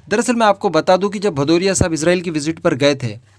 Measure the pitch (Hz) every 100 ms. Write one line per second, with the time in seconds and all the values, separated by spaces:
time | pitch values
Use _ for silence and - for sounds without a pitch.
0 | - 208 240 233 220 202 208 160 156 190
1 | 202 214 202 147 143 170 190 185 180 160
2 | 160 185 180 151 147 160 180 139 143 143
3 | 123 104 -